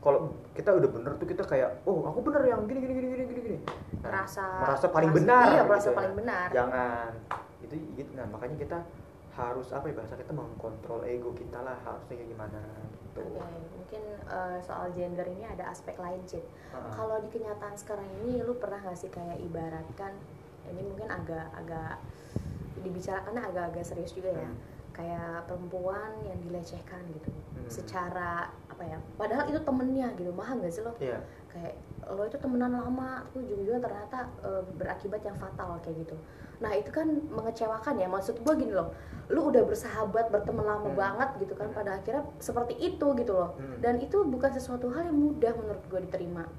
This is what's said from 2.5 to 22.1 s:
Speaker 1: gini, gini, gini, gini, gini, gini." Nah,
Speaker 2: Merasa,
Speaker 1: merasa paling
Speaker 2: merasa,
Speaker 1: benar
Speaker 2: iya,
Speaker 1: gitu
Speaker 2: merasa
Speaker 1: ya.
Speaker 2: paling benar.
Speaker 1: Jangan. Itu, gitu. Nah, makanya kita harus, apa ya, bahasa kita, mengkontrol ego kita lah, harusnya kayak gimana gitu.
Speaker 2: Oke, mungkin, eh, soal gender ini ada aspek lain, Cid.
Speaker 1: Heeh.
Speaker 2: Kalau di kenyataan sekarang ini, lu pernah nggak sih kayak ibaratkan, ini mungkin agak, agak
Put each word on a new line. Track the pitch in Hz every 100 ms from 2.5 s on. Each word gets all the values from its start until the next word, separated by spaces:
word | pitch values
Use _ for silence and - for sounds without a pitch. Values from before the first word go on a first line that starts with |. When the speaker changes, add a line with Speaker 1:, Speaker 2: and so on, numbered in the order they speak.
| 220 208
Speaker 1:
gini, | 262
gini, | 254
gini, | 262 254
gini, | 254
gini, | 254 247 233
gini." | 156 - - - -
Nah, | 117
Speaker 2:
Merasa, | 196 190 - 190 185
Speaker 1:
merasa | 185 139 175
paling | 160 160
Speaker 2:
merasa, | 151
Speaker 1:
benar | - 247 233
Speaker 2:
iya, |
Speaker 1:
gitu | 202 202
Speaker 2:
merasa | 202 -
Speaker 1:
ya. |
Speaker 2:
paling | 196 190 196
benar. | 233 190 180
Speaker 1:
Jangan. | 127 123 127 123 117 117 113 - - - -
Itu, | - 156 151
gitu. | 104 143 135
Nah, | 113
makanya | 107 123 147
kita | 143 175 170 - - - -
harus, | - 120 123 127
apa | 139 156
ya, | 110
bahasa | 110 -
kita, | -
mengkontrol | 151 123 - 113 113 - 117 117
ego | 123 120
kita | 120 127 123
lah, | 131 123 113
harusnya | 117 - 120
kayak | 113
gimana | 113 107 107 107 107 107 -
gitu. | - -
Speaker 2:
Oke, | 92 180 170 170 165
mungkin, | 180 185 214 214 202 196
eh, | 190 185 180
soal | 180 - 180
gender | 180 175 175
ini | 180 185 220
ada | 190 180
aspek | 180 - -
lain, | 180 185 185
Cid. | 165
Speaker 1:
Heeh. | - - - 131 -
Speaker 2:
Kalau | - 220 220
di | 214
kenyataan | 226 214 208 208
sekarang | 202 - 202 196 190
ini, | 233 247
lu | 226 247
pernah | 202 202
nggak | 190 175
sih | 185
kayak | 175 175 170
ibaratkan, | 175 165 165 160 160 - 196 196 - - - - 160
ini | 175
mungkin | 196 190 214
agak, | 185 170 160 160
agak | 170 165 160 160 156 -